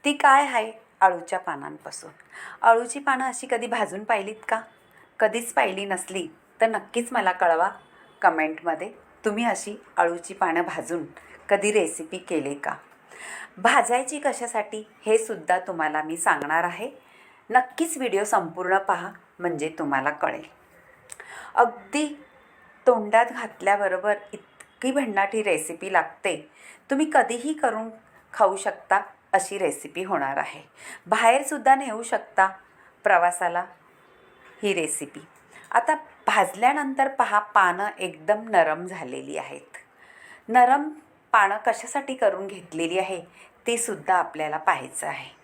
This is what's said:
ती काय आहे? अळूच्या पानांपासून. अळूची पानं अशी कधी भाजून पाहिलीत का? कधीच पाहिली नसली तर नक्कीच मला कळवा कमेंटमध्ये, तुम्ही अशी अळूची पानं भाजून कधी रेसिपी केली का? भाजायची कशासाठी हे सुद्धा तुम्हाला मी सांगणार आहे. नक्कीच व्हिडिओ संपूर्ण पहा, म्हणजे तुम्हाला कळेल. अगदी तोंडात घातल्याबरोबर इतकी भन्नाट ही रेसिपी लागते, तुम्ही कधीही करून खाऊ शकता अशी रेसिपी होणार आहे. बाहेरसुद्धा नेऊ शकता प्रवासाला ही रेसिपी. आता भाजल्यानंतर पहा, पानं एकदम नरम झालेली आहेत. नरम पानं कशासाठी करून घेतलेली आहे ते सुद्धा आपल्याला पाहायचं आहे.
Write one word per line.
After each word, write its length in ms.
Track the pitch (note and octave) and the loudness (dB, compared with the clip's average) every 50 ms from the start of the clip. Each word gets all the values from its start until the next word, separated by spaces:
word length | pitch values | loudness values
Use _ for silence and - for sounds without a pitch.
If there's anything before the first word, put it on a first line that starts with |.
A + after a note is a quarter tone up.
| - | 0
ती 80 | C#4+ | 0
काय 300 | C#4+ C#4+ - C#4+ C4+ C#4 | 0 4 6 8 8 8
आहे? 300 | C#4+ C4+ B3+ A#3 A3 A3 A3 - _ _ _ _ | 6 2 -2 -2 -4 -4 -10 -16 _ _ _ _
अळूच्या 380 | F#3+ F#3+ F3+ F3 F3 - F#3+ F3+ | 4 4 4 2 -6 -6 -6 -6
पानांपासून. 720 | - E3+ D#3 C#3 C#3+ D3 D3+ D#3 _ - - - - D#3+ - _ - _ - - - - - - | -4 -6 -8 -8 -10 -14 -14 -14 _ -16 -16 -14 -18 -18 -20 _ -20 _ -18 -18 -16 -16 -8 4
अळूची 360 | - A#3 A3+ A3+ A#3+ A#3+ - C#4+ | 6 6 6 6 4 -4 -8 -4
पानं 260 | C#4+ C#4+ C4+ B3+ B3+ | -2 0 0 0 -2
अशी 220 | C4 B3 - - B3+ | -4 -6 -8 -4 -4
कधी 160 | B3 A3+ A#3 | -4 -4 -2
भाजून 380 | A3+ A#3 A3+ G#3 F3 F3 G3 G#3+ | -4 -2 -2 -2 -4 -4 -10 -2
पाहिलीत 380 | G#3 A#3 G#3 F#3+ G3+ A3 G#3+ - - | -2 -2 -2 -2 -6 -10 -10 -4 -4
का? 120 | A3+ A3+ A3+ - _ _ _ _ _ _ - _ _ - | -4 -4 -4 -12 _ _ _ _ _ _ -20 _ _ 0
कधीच 320 | A3 G#3+ G3+ A#3+ A#3 - | 0 2 2 -2 -6 -2
पाहिली 320 | - C#4 B3 G3+ F#3 F#3+ G3+ | 0 0 0 0 0 -4 -4
नसली 440 | G3+ F#3+ F3+ - - F#3 F#3+ E3 D#3 - _ _ _ _ _ | -4 -4 -6 -6 -8 -8 -8 -8 -8 -12 _ _ _ _ _
तर 60 | A3+ | 0
नक्कीच 420 | A3+ A3 G3+ G3+ - - A#3+ A#3+ A#3+ | 2 2 -4 -8 -4 -4 -4 -4 -2
मला 200 | B3+ A#3 G3 F#3 | -4 0 0 0
कळवा 380 | F3+ - F#3 E3+ E3 D#3+ F3 G3+ - - - _ _ - - _ _ _ | 2 4 4 4 4 4 2 0 -2 -8 -20 _ _ -20 -20 _ _ _
कमेंटमध्ये, 680 | - F3+ E3 D#3+ D#3 D#3 D#3 - - E3+ E3 D#3 F3 G#3+ - - - _ _ _ - | 2 4 4 4 0 -2 -2 -4 -4 -4 -4 -4 -6 -12 -12 -18 -20 _ _ _ -4
तुम्ही 200 | G#3+ G#3 A3 A#3 | -4 -2 0 -2
अशी 320 | A#3 G3 - - G#3 G#3 G#3 - - _ | -2 -2 -4 -6 -10 -12 -14 -18 -6 _
अळूची 380 | - F3 E3+ F3 F3 - - F#3+ | 0 2 2 0 -4 -10 -14 -4
पानं 280 | - F#3+ E3+ D#3+ E3+ | -2 -2 0 2 0
भाजून 420 | E3+ D3+ - E3 - - F3 E3+ C#3+ - - - - - - - - - | -2 -2 -6 -8 -6 -6 -6 -6 -6 -10 -14 -20 -20 -20 -20 -20 -2 0
कधी 240 | G3+ G3 G3 G#3 | 0 2 2 2
रेसिपी 460 | G#3 G#3+ F3 D#3+ - - D#3+ - - F#3 | 2 2 2 0 -4 -10 -12 -10 -12 -12
केली 360 | - - F3 D3+ C3+ C#3 C#3+ | -8 -4 -4 -4 -2 -4 -8
का? 200 | C#3+ - D#3+ D3 - - _ - _ _ _ - - - - - - - - _ - | -6 -6 -6 -6 -8 -12 _ -20 _ _ _ -20 -18 -16 -16 -14 -16 -16 -18 _ 0
भाजायची 600 | F#3 A#3 C4 C4+ - A#3 A#3+ B3+ C4+ C4+ D4+ D4 | 2 4 4 4 4 4 0 0 0 -4 -8 -4
कशासाठी 680 | D4+ C#4 A#3 - A#3+ A#3 - A3 G#3 G#3+ - G#3+ G#3+ _ _ _ - | -4 -4 -4 -4 -8 -6 -4 -6 -6 -6 -10 -12 -12 _ _ _ 0
हे 120 | G#3+ A3 A3+ | 2 2 2
सुद्धा 400 | A3 - A3 F3+ D3+ - F3+ F#3 | 2 0 -8 -6 0 0 0 0
तुम्हाला 440 | F3+ - F#3 E3 D#3 D3+ D3+ D#3 | 0 -4 -4 -2 -2 0 0 -2
मी 140 | D#3 D#3+ E3 | -4 -4 -6
सांगणार 480 | E3 - G#3 E3 C#3+ D3 D3 D#3 E3 E3+ | 0 2 2 2 2 0 0 0 2 0
आहे. 260 | F3 F3 F3+ A3 C4+ - - _ _ _ - - _ _ _ _ - | 0 -4 -6 -10 -12 -12 -16 _ _ _ -20 -20 _ _ _ _ 2
नक्कीच 460 | A3 B3+ B3 B3+ - - E4 E4 - | 2 2 2 2 -4 -4 -4 -4 -2
व्हिडिओ 280 | C#4 C4 A#3 - G3 G#3 | -4 -4 -2 0 -2 0
संपूर्ण 540 | G#3 - G3 F3 D#3+ D#3+ F3+ F3+ F3+ F#3+ G3 | 0 0 0 -2 -2 -8 -6 -2 0 0 0
पहा, 320 | G3 - F#3 E3+ F3 - A2 - _ _ _ - | 2 0 -2 -2 -4 -12 -14 -16 _ _ _ -6
म्हणजे 360 | F3 F3 E3 D3 D3 D#3+ D#3 - | -6 -4 -2 -2 -4 -6 -4 -6
तुम्हाला 320 | D#3+ C#3+ C#3 C3+ C3 D3 | -4 -2 -2 0 0 -2
कळेल. 340 | D3+ - - - - - - - - _ _ _ _ - _ _ - _ _ - - - - - - - - - - | -2 -2 -4 -4 -4 -6 -12 -16 -20 _ _ _ _ -20 _ _ -20 _ _ -20 -20 -20 -18 -18 -18 -18 -18 -6 0
अगदी 680 | - A4+ - - - - - - D4 D4+ D4 D4 - - _ _ _ _ _ _ _ _ _ _ _ _ | 0 0 0 0 -10 -16 -6 -4 -4 -4 -4 -8 -14 -20 _ _ _ _ _ _ _ _ _ _ _ _
तोंडात 400 | B3+ A#3+ A3 G#3 G#3 A3 A3+ A#3+ | 2 2 2 0 2 2 2 2
घातल्याबरोबर 920 | A#3 B3 - A#3 A3 - - F#3 G3 G3+ G3+ G3+ F#3+ F3+ F3+ F#3 G#3 G#3 G3+ - - | 2 -2 -10 -10 -10 -12 -4 0 2 2 2 2 -2 -2 -2 0 -2 -2 -2 -4 -14
इतकी 600 | - - - _ _ _ - _ _ _ - C4 | -16 -18 -18 _ _ _ -20 _ _ _ -4 -2
भन्नाट 360 | B3+ C#4+ C4+ A3 G3+ G3 G3 G3 | 0 0 -2 0 0 0 0 0
ही 100 | - A3 | 0 -2
रेसिपी 500 | G#3 G3+ E3+ D3+ - - E3 - F#3 F#3+ | 0 0 0 0 -2 -8 -10 -10 -8 2
लागते, 580 | F#3 E3+ D#3 - - - - G3 D#3+ D3 - - _ _ - - - _ _ - | 2 2 2 2 -10 -6 -4 -4 -4 -4 -8 -18 _ _ -20 -20 -20 _ _ -4
तुम्ही 200 | C#4 C4+ D#4 D#4 | 0 0 0 2
कधीही 400 | - C#4 A#3+ A#3+ A#3+ A#3 A#3+ D4+ | 4 2 2 2 -2 -6 -4 -6
करून 380 | D#4 D4+ - A#3+ G#3+ A3 A3+ A3+ A3 - _ _ _ - _ _ | -4 -2 -2 -2 -2 -4 -8 -10 -14 -18 _ _ _ -20 _ _
खाऊ 240 | - - G#3+ F#3 F#3+ | 2 2 2 4 4
शकता 440 | F#3+ - G#3 - - - _ F#3+ G3 G3 - - _ _ _ | 0 -4 -6 -6 -6 -2 _ 0 0 0 -4 -18 _ _ _
अशी 260 | - F#3+ F#3+ - G3 G3 | 0 0 0 -2 -4 -2
रेसिपी 460 | F#3+ D3+ D3 - - D3 - F3 F#3 | -2 -2 -2 -4 -12 -12 -10 -10 -6
होणार 320 | F#3+ G3 D3+ C#3 C3+ C#3 | -4 -2 -2 -2 -2 -4
आहे. 260 | D3+ D3+ - - - - _ _ - - - - - _ | -4 -6 -6 -10 -16 -20 _ _ -20 -18 -18 -18 -18 _
बाहेरसुद्धा 680 | E3+ G#3+ A3 A#3 A3+ B3 C#4 C#4+ - D4+ C#4 - C4 C4+ | 0 0 4 6 4 4 4 0 -2 -6 0 4 4 4
नेऊ 280 | C4+ C#4+ B3+ G#3+ A3+ | 4 2 -6 -8 -8
शकता 440 | A3+ - - G#3+ - - - - F#3+ F#3+ F#3+ - _ _ _ _ - - _ _ _ | -6 -4 -4 -4 -4 -2 2 2 2 2 2 -8 _ _ _ _ -20 -20 _ _ _
प्रवासाला 600 | G3+ F#3+ E3+ F3 F3+ F3 - F#3 E3+ E3+ F3 G3 - - _ _ _ _ _ _ _ _ _ _ _ _ _ - - - - | 4 6 6 6 4 2 0 -4 -2 -2 -2 -6 -6 -14 _ _ _ _ _ _ _ _ _ _ _ _ _ -20 -20 -14 -4
ही 100 | - G3+ | -2 -2
रेसिपी. 540 | F#3+ F3 D#3 D#3 - - D3+ C#3+ - D3+ - _ _ - _ _ - - - - | 0 0 -2 -2 -4 -8 -8 -12 -14 -18 -20 _ _ -20 _ _ -20 -20 -12 0
आता 240 | - A#3+ A#3 - D#4 D#4 - - - _ _ | 0 2 2 2 -2 -2 -4 -16 -20 _ _
भाजल्यानंतर 840 | - G#3 A3 F#3+ - - F#3+ A3+ B3 C#4+ D4 C#4+ C4+ C4+ C#4 C4+ C4+ | 2 4 4 2 2 2 2 2 2 4 2 -2 -4 0 0 0 0
पहा, 300 | C4+ - A#3+ - G#3 G#3 | 2 -2 0 2 2 0
पानं 500 | G#3 - - G#3 F#3+ F3+ F3 F#3 G3+ G#3 - - | 0 4 4 4 4 4 2 0 -4 -4 -4 -6
एकदम 500 | F#3+ F3 E3 D#3 D#3 D#3+ G#3+ G#3+ A3+ A3+ | -8 -8 -8 -6 0 0 0 0 0 2
नरम 380 | G#3+ F3+ E3 D#3 D#3 D#3+ F3+ | 4 4 4 4 2 -4 -4
झालेली 500 | F3+ F#3 E3+ D3 B2+ C3 C3+ C3+ C#3 D3+ | -10 -10 -10 -10 -10 -10 -10 -10 -10 -10
आहेत. 400 | D#3 C#3+ C#3 C#3+ C#3+ - _ - - - _ _ _ - - - - - - - - _ - | -10 -10 -10 -14 -18 -18 _ -20 -20 -20 _ _ _ -20 -20 -20 -20 -20 -20 -20 -20 _ 4
नरम 400 | A3+ B3+ B3 B3 C4 C#4+ D4+ D#4 D4+ - _ _ _ _ _ _ | 6 6 8 8 6 2 2 -4 -8 -12 _ _ _ _ _ _
पानं 240 | - A3 G3 G3 G3+ | 4 6 6 4 2
कशासाठी 580 | G#3+ - A#3+ A3 - - B3 - C#4+ C4+ C4+ C4 | 0 0 -2 -2 -2 -6 -6 -6 -6 -6 -6 -2
करून 320 | B3+ A#3 G3+ F#3 F#3 G3 | 2 2 2 2 0 -8
घेतलेली 520 | G3 G3+ F3+ E3+ - D#3 D#3+ E3+ D#3+ F3 F#3+ | -10 -12 -16 -16 -12 -6 -4 -4 -2 -2 -2
आहे 220 | F#3+ F#3+ F#3+ E3+ E3+ - _ - - - _ _ _ | -2 -2 -6 -10 -10 -16 _ -20 -20 -20 _ _ _
ते 100 | - A#3 | -2 -2
सुद्धा 380 | A3+ A#3 - G3+ D3+ D3 - F#3 | -2 -2 -4 -6 -6 0 2 2
आपल्याला 420 | F3+ E3 - - D3+ D#3 D3+ D3+ | 2 2 -2 -4 -6 -4 -4 -4
पाहायचं 500 | D#3 D3+ - E3 C#3 C3 C3 - - D#3 | 0 2 2 0 0 -4 -12 -10 -8 -8
आहे. 300 | D3+ C#3 C3+ C3+ - - _ | -6 -8 -8 -12 -16 -20 _